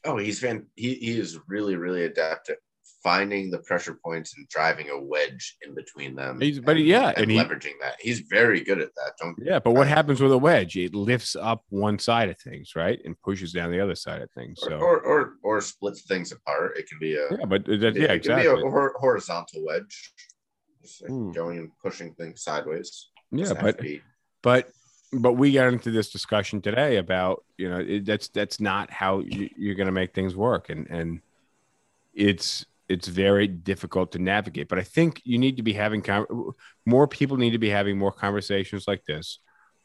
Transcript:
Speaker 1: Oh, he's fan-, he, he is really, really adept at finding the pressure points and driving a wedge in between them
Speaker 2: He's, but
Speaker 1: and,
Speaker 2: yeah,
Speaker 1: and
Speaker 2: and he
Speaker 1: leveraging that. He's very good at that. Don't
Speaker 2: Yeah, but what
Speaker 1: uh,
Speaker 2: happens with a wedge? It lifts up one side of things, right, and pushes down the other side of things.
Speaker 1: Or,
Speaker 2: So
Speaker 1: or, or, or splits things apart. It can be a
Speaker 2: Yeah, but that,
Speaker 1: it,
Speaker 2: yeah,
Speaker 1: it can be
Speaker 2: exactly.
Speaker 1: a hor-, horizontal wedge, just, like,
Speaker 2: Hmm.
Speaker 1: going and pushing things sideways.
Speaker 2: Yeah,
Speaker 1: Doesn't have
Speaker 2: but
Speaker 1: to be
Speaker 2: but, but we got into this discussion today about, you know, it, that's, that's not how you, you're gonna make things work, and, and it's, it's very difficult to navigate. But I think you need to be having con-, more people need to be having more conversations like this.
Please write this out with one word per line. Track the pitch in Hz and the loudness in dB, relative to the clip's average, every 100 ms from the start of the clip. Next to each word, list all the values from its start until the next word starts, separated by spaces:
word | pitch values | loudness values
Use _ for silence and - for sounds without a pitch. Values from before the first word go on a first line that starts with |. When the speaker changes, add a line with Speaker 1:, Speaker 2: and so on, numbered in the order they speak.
| - | -2
Speaker 1:
Oh, | 120 | -2
he's | 104 101 | -4 -2
fan-, | 123 110 - - | -4 -4 -10 -8
he, | 120 127 | -6 -4
he | 117 113 | -4 -4
is | 90 82 78 | -4 -10 -8
really, | 101 104 90 | -4 -2 -2
really | 90 90 | -2 -2
adept | 82 82 80 80 - | -2 -2 -2 -4 -8
at | 78 _ _ _ _ | -10 _ _ _ _
finding | 95 92 101 101 95 | 0 2 2 -2 -4
the | 87 | -8
pressure | - 87 87 82 | -2 -2 -2 -12
points | 85 82 80 73 | -8 -8 -8 -18
and | 71 | -8
driving | 78 80 78 73 | 0 0 0 -6
a | 71 | -10
wedge | 69 76 73 65 - _ | -4 -2 -2 -4 -14 _
in | 76 71 | -16 -16
between | 67 71 69 135 | -16 -14 -12 -8
them | - 65 | -8 -2
Speaker 2:
He's, | 143 139 | -2 0
but | 123 160 | 2 4
Speaker 1:
and, | 156 | 6
Speaker 2:
yeah, | 214 269 | 6 4
Speaker 1:
and | - | 2
Speaker 2:
and | 107 | 4
he | 110 | 4
Speaker 1:
leveraging | - 78 76 69 | 2 -4 -8 -8
that. | 67 - | -10 -6
He's | 117 117 | -6 -6
very | - 98 117 92 | 0 4 6 4
good | 95 95 | 0 -2
at | 76 - | -2 -6
that. | 67 - | -10 -8
Don't | 85 85 | -10 -6
Speaker 2:
Yeah, | 139 170 | -2 2
but | 120 | 4
what | 123 139 | 6 6
Speaker 1:
uh, | |
Speaker 2:
happens | 151 147 131 | 4 4 4
with | 135 | 6
a | 127 | 6
wedge? | 151 147 90 92 | 6 4 2 -4
It | 90 101 | -4 -2
lifts | 101 123 - - | 0 0 -2 -6
up | 110 113 _ | -2 -4 _
one | 101 104 101 | -2 0 0
side | - 117 104 | 2 2 0
of | 78 | -4
things, | 76 76 80 82 | -16 -18 -10 -4
right, | 87 123 - | -2 -2 -8
and | 82 | -10
pushes | - 98 87 | -6 -6 -6
down | 87 85 | -6 -2
the | 87 | -2
other | 98 82 | -2 -4
side | - 80 | -8 -10
of | 62 | -12
things. | - 62 - | -14 -16 -10
Speaker 1:
Or, | - | -8
Speaker 2:
So | - | 0
Speaker 1:
or, | 175 165 | 2 2
or, | 135 151 131 - | 4 2 2 -4
or | 101 107 | -2 -2
splits | - - 101 - | -4 -6 -8 -8
things | - 95 87 | -4 -4 -4
apart. | - - 73 87 - | -10 -4 -2 -2 -6
It | - | -12
can | 78 | -8
be | 78 76 | -4 -2
a | 73 | -2
Speaker 2:
Yeah, | 220 120 | -4 0
but | 98 - | 0 0
that, | 104 | 2
Speaker 1:
it, | 113 107 | 2 4
Speaker 2:
yeah, | 151 | 2
Speaker 1:
it | 87 | 2
can | - 127 | 2 4
be | |
Speaker 2:
exactly. | 156 | 4
Speaker 1:
a | 127 131 | 4 2
hor-, | 143 135 127 | 2 0 2
horizontal | 131 107 - 85 85 80 | 2 2 -2 -8 -8 -10
wedge, | 78 80 - - - _ - _ _ _ _ _ | -4 -4 -6 -20 -20 _ -20 _ _ _ _ _
just, | - - | -20 -16
like, | - | -8
Speaker 2:
Hmm. | 131 104 | -6 -6
Speaker 1:
going | 82 85 85 | -6 -6 -8
and | 80 _ | -12 _
pushing | 95 - 85 80 | -10 -8 -16 -14
things | 82 - | -16 -10
sideways. | - 76 76 82 - - - _ _ | -6 -6 -4 -8 -8 -18 -20 _ _
Speaker 2:
Yeah, | 143 | -4
Speaker 1:
Doesn't | 190 82 | -2 0
have | 107 | 0
Speaker 2:
but | - | 0
Speaker 1:
to | |
be | 73 73 _ _ _ _ | -6 -10 _ _ _ _
Speaker 2:
but, | 123 127 - _ _ _ _ | 4 4 2 _ _ _ _
but | 131 123 | 2 4
we | 123 143 | 6 6
got | 135 127 | 6 4
into | 120 117 | 2 0
this | 110 104 | 0 -2
discussion | - - 107 98 104 | -6 0 0 0 -4
today | 104 113 147 110 | -2 0 2 2
about, | 85 92 92 - _ - | 2 0 0 -2 _ -8
you | 92 | -4
know, | 90 | -4
it, | - 101 101 | -2 -2 0
that's, | 107 - | -2 -2
that's | 104 104 - | -4 -4 -2
not | 104 98 - | -2 -2 -4
how | - 95 98 | -2 0 0
you, | - 98 98 - | -2 -6 -6 -6
you're | 101 95 | -6 -2
gonna | 95 | 0
make | 92 92 | 0 -2
things | - 95 90 | -2 -4 0
work, | 117 101 - | 0 0 -4
and, | 78 - | -10 -8
and | 85 82 82 _ _ _ _ _ _ _ _ _ | -6 -6 -8 _ _ _ _ _ _ _ _ _
it's, | - 101 90 - - - _ - | 2 2 2 -4 -8 -12 _ -6
it's | 92 92 | -4 -4
very | 87 98 101 104 | 0 4 4 2
difficult | 87 87 95 87 92 92 | -2 -6 -6 -4 -2 -2
to | 92 | -2
navigate. | 92 104 98 76 - | 0 0 0 -8 -4
But | 90 | -4
I | |
think | 92 - 170 - 127 | -2 2 2 0 -2
you | 117 | 2
need | 131 131 | 2 0
to | |
be | 110 | -2
having | 104 107 107 | 0 0 -2
con-, | 95 101 - 120 - - - _ - | 0 0 0 -6 -8 -12 -20 _ 4
more | 123 147 | 6 6
people | - 135 135 | 4 0 2
need | 120 | 2
to | 113 | 2
be | 110 | 2
having | 101 101 98 | 2 2 2
more | 98 | 0
conversations | - 101 101 - 101 95 101 - | 0 -2 -2 -2 -2 -2 -6 -4
like | 98 | -4
this. | - 78 85 - _ _ _ _ | -4 -8 -8 -16 _ _ _ _